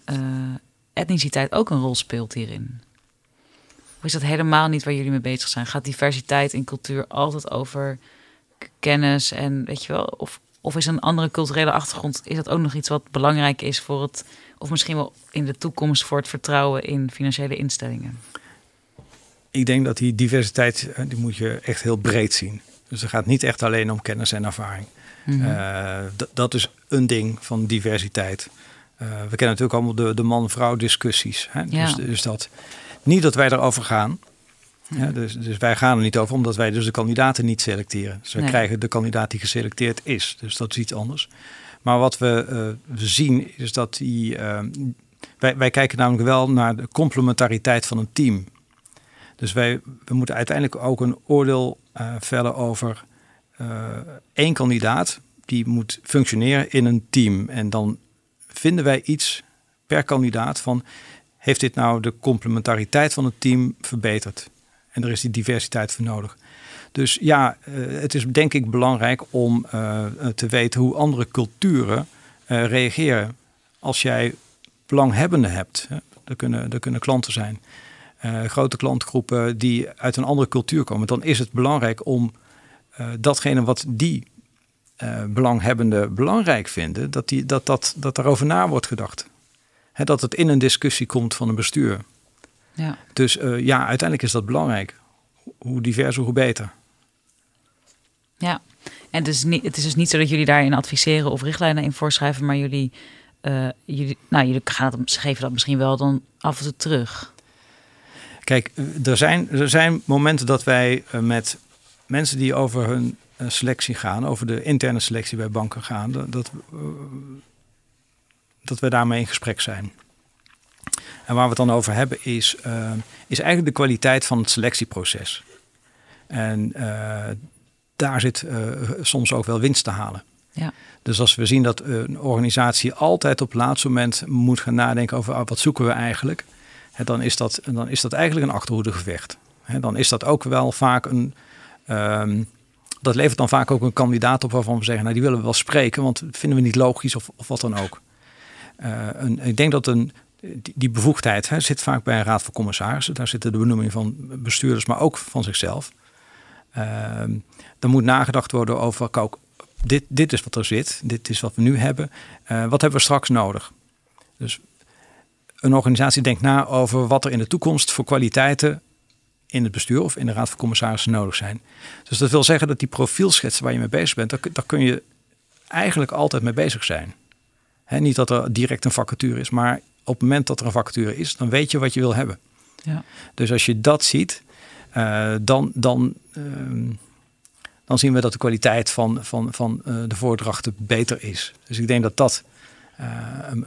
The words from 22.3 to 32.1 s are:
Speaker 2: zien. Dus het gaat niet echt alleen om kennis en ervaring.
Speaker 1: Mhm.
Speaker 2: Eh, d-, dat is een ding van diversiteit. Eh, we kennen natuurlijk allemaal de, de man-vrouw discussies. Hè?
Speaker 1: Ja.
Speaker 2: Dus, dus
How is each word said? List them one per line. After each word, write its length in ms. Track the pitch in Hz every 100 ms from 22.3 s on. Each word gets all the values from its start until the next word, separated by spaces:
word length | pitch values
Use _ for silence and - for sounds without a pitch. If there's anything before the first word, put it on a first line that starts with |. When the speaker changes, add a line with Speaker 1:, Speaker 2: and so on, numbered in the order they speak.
Speaker 2:
zien. 280 | - 95 107 - - -
Dus 140 | 110
het 80 | 110
gaat 160 | 113 110
niet 180 | 131
echt 200 | 127 -
alleen 280 | 113 113 110
om 100 | 107
kennis 300 | - 107 113
en 140 | 107 104
ervaring. 400 | 104 101 98 104 - - - 143
Speaker 1:
Mhm. 200 | 139 131
Speaker 2:
Eh, 540 | 104 98 95 98 95 98 101
d-, 120 | 120
dat 200 | - 123
is 180 | 120 - _ -
een 200 | 139 123
ding 300 | 117 110 113
van 240 | - 113 110
diversiteit. 840 | 113 110 107 101 - 95 98 - - - - _ -
Eh, 100 | 113
we 280 | 107 104 110
kennen 220 | 120 107
natuurlijk 160 | 127
allemaal 220 | 120 117 113
de, 180 | 113
de 100 | 110
man-vrouw 520 | 117 117 110 123 120 117
discussies. 720 | 117 - 120 - 110 - -
Hè? 100 | 147 170
Speaker 1:
Ja. 160 | 156 165
Speaker 2:
Dus, 100 | -
dus 260 | 131